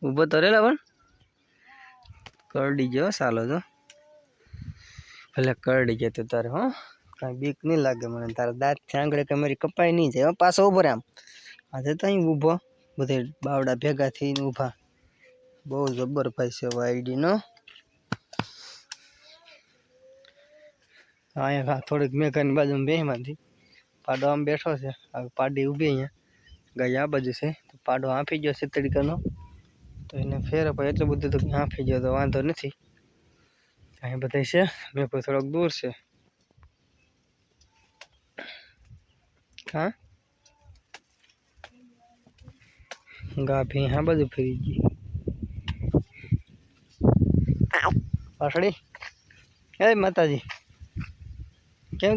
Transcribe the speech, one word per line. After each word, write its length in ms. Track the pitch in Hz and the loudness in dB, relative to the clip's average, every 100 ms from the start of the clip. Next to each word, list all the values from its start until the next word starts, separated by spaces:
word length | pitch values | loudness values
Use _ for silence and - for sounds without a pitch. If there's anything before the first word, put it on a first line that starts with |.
| 143 | -2
ઊભો 180 | 135 156 | 2 4
તો 120 | 156 | 4
રહેલા 220 | 185 220 220 | 6 6 6
પણ. 120 | 294 _ _ _ _ _ _ _ _ - - - - - - - _ _ | 2 _ _ _ _ _ _ _ _ -20 -20 -20 -20 -20 -20 -20 _ _
કરડી 380 | 139 135 143 131 | -2 0 2 0
ગયો 160 | 127 185 208 | 2 0 0
સાલો 220 | 131 113 117 | 0 0 0
જો. 100 | 165 - _ _ - _ - _ _ _ - - - - - - - - | -2 -4 _ _ -20 _ -20 _ _ _ -16 -14 -16 -20 -20 -20 -20 -8
ભલે 220 | - 131 120 | 0 0 0
કરડી 360 | - 131 120 113 | 2 2 2 0
ગયો 120 | 117 117 | -2 -2
તો 80 | 113 | -4
તારે, 180 | 117 117 143 | -2 -2 -2
હો. 60 | 254 254 - - _ - | -2 -4 -14 -20 _ -10
કાંઈ 200 | 135 127 | -10 -6
બીક 180 | 143 139 | -6 -4
નહીં 180 | 160 165 135 | 0 2 2
લાગે 220 | 123 117 | 0 -4
મને. 260 | 117 117 113 | -6 -6 -2
તારા 240 | 120 120 | -2 0
દાંતથી 340 | 139 143 - 139 | 0 0 -2 -2
આંગળે 260 | 147 147 139 | 0 0 0
કાંઈ 160 | 143 | 0
મારી 200 | 147 139 | 0 -2
કપાઈ 300 | 160 - 170 170 | -4 2 2 4
નહીં 140 | 151 | 2
જાય. 140 | 120 147 | 4 2
હો, 80 | 180 | 6
પાછો 200 | 180 175 196 | 4 6 6
ઊભો 140 | 190 | 6
રહે 100 | 160 | 4
આમ. 80 | 117 - - - - - - - | 2 -4 -20 -20 -20 -20 -20 -12
આ 80 | 135 | -6
જતો 220 | 135 156 196 | -2 0 2
અહીં 200 | 196 165 | 2 2
ઊભો. 220 | 151 156 175 _ _ _ - | 4 2 2 _ _ _ -4
બધે 180 | 135 131 123 - 135 | 0 0 -2 -6 -2
બાવડા 320 | 139 131 123 | 0 0 0
ભેગા 300 | 143 139 135 - | 0 0 0 0
થઈને 240 | 143 139 139 | -4 -2 -2
ઊભા. 280 | 123 127 - _ _ _ _ _ _ _ _ 139 | -2 -6 -6 _ _ _ _ _ _ _ _ -8
બહુ 220 | 135 139 123 | -2 -2 -2
જબર 300 | 127 143 127 | -2 -2 -2
ભાઈ 260 | 117 123 - | -2 -4 -4
છે 100 | 123 120 | -6 -2
વાયડીનો. 540 | 120 123 123 127 165 208 - _ - - _ _ - - _ - - - - - - - - _ 320 320 339 640 _ _ _ 508 523 539 539 571 587 605 605 _ _ _ _ _ _ 147 | -2 -2 -2 0 2 0 -2 _ -20 -20 _ _ -14 -14 _ -12 -12 -12 -20 -20 -20 -20 -20 _ -20 -20 -20 -20 _ _ _ _ -20 -20 -20 _ _ -20 -20 _ _ _ _ _ _ -4
અહીંયા 500 | 139 143 127 135 - | 0 0 0 -2 -2
થોડીક 260 | 147 139 139 | 0 0 2
મેઘાની 380 | 151 139 143 139 | 0 2 2 4
બાજુમાં 280 | 143 139 135 | 2 2 0
બેહમાંથી. 520 | 165 151 123 127 156 _ _ _ _ _ _ - | 0 0 -4 -8 -14 _ _ _ _ _ _ -4
પાડો 200 | 131 139 | 0 2
આમ 140 | 147 147 | 2 0
બેઠો 260 | 151 170 143 | -2 -2 -4
છે. 140 | 135 131 _ | -6 -12 _
આ 120 | - 123 - | -12 -8 -2
પાડી 280 | 135 139 135 | -2 0 -2
ઊભી 220 | 143 156 | 0 0
અહીંયા. 260 | 135 139 _ _ _ - - _ - | 0 -2 _ _ _ -20 -20 _ -4
ગાય 220 | 127 131 | 0 0
આ 100 | 151 | 0
બાજુ 180 | 143 127 117 | 0 -2 -2
છે. 100 | 147 156 _ | -4 -6 _
તો 60 | - - | -10 -2
પાડો 200 | 131 135 | -2 0
હાંફી 280 | 131 147 160 | -2 -2 -2
ગયો 100 | 147 | -2
છે 120 | 135 143 | -2 -4
તડકાનો. 480 | 143 139 143 143 165 - - - - _ _ - - - | -2 0 0 0 -2 -6 -10 -18 -20 _ _ -20 -20 -12
તો 60 | 139 | -6
એને 160 | 135 135 - | -4 -4 -2
ફેર 180 | 156 156 | 0 0
અપાય 220 | 143 139 | 0 -2
એટલું 200 | 143 151 | 0 0
બધું 220 | 143 143 | 0 0
તો 60 | 135 - 143 | 0 0 0
હાંફી 280 | 143 - 131 | -2 -2 -2
ગયો 120 | 127 | 0
તો 60 | 127 | 0
વાંધો 260 | 135 139 139 | 0 0 0
નથી. 320 | 143 165 139 - _ _ _ _ _ _ _ _ _ _ - - | -2 -4 -8 -12 _ _ _ _ _ _ _ _ _ _ -20 -12
અહીં 160 | 123 127 | -8 -6
બધાય 260 | 131 143 127 | -2 0 2
છે. 100 | 175 185 - - | 4 2 0 -10
મેઘો 240 | 139 135 135 135 | -4 -2 -4 -2
થોડોક 200 | 139 135 | -2 0
દૂર 160 | 160 170 - | 0 0 -2
છે. 100 | 127 123 _ _ _ _ _ _ - _ _ _ _ _ _ _ _ _ _ _ _ - - _ _ - - - - _ - - _ _ _ _ _ - - | -8 -10 _ _ _ _ _ _ -20 _ _ _ _ _ _ _ _ _ _ _ _ -20 -20 _ _ -18 -18 -18 -20 _ -20 -20 _ _ _ _ _ -20 -8
હા? 180 | 156 170 - _ _ _ _ _ _ - - _ - _ _ _ _ _ _ - 247 247 _ 240 _ _ _ - - _ _ - - _ - - 139 135 | -4 -4 -6 _ _ _ _ _ _ -20 -20 _ -20 _ _ _ _ _ _ -20 _ -20 _ _ _ _ _ -20 -20 _ _ -20 -20 _ -18 -10 -4 0
ગા 160 | 135 | 0
ભી 240 | 131 135 135 135 | 0 0 0 2
આ 100 | 156 | 2
બાજુ 180 | 160 139 | 2 0
ફરી 240 | - 131 127 | 0 -2 -2
ગઈ. 180 | - - - - - - - - - - - - - - - - - - - - _ _ _ - - - - - - - - - 156 - - - - - | -4 0 0 0 -12 -8 -8 -8 -10 -10 -10 -6 0 0 0 -10 -2 -2 -2 -20 _ _ _ 0 4 4 4 2 2 2 2 2 2 0 -2 -8 -8 -4
પાછળી. 380 | 147 165 196 - _ - - - _ - _ _ _ - | -2 2 0 -2 _ -18 -18 -20 _ -20 _ _ _ 2
એ 160 | 202 214 | 4 6
માતાજી. 400 | 190 180 160 139 - - _ - - - - - - - - _ _ _ - - | 4 4 2 2 -4 -18 _ -20 -12 -10 -10 -12 -18 -16 -18 _ _ _ -12 -2
કેમ 140 | 190 | 2